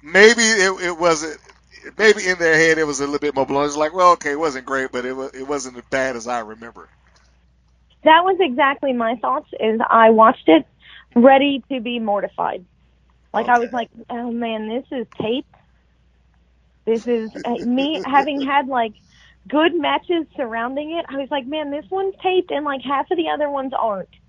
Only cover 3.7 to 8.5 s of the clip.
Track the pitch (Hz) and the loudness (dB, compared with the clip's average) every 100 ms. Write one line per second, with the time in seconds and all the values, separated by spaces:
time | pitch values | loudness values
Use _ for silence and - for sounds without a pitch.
3.7 | 147 151 180 180 170 151 143 160 131 123 | -2 -4 4 4 4 0 -4 -4 -4 -6
4.7 | 135 131 131 123 131 135 131 135 143 127 | -6 -4 -6 -6 -8 -10 -12 -8 -6 -8
5.7 | 123 120 135 131 120 113 120 107 110 117 | -16 -6 -4 -2 -4 -6 -8 -8 -14 -18
6.7 | 107 80 _ _ _ _ _ _ _ _ | -20 -20 _ _ _ _ _ _ _ _
7.7 | _ _ _ 294 320 370 359 359 | _ _ _ 4 4 4 2 0